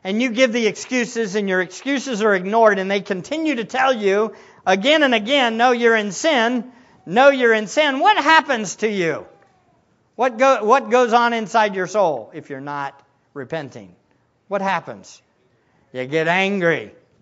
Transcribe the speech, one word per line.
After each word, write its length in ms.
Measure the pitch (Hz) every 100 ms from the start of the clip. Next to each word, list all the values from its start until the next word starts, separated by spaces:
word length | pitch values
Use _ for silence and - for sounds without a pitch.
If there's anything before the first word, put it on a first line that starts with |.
and 180 | 185 214
you 100 | 254
give 220 | 220 262
the 140 | 240 214
excuses, 720 | - - 247 233 226 214 208
and 120 | 196
your 120 | 185
excuses 600 | 180 - 262 277 269 202
are 140 | 214
ignored, 460 | 190 185 226 220 190
and 100 | 190
they 100 | 202
continue 540 | 196 185 - 311 311
to 100 | 240
tell 280 | 214 262 262
you 420 | 247 196 202 220 - - _ -
again 380 | 196 247 311
and 100 | 277
again, 420 | 226 208 285 240 226
"No, 140 | 254
you're 240 | 240 233
in 160 | 226 208
sin. 640 | 170 320 269 226 247 - - _ _ 156
No, 200 | 208 277
you're 260 | 269 240
in 140 | 220 202
sin." 320 | 294 302 269
What 160 | 370 392
happens 600 | 285 320 302 240 185 -
to 120 | 220
you? 380 | 196 165 123 - _ _ _ _ _ _ _ _ -
What 220 | 262 226
go-, 260 | 269 240
what 260 | 208 269 214
goes 220 | 247 247
on 220 | 240 233
inside 420 | 233 208 226 214 190
your 100 | 180
soul 460 | 214 175 127 107
if 160 | 160 143
you're 100 | 135
not 400 | 143 143 139 - _ _ _
repenting? 600 | 143 127 160 135 117 95 87 _ _ _ _ -
What 120 | 196
happens? 640 | 196 175 139 101 - - _ _ _ _ _ _ _
You 120 | 127 127
get 200 | 156 160
angry. 640 | 180 196 202 170 143 104 - _ _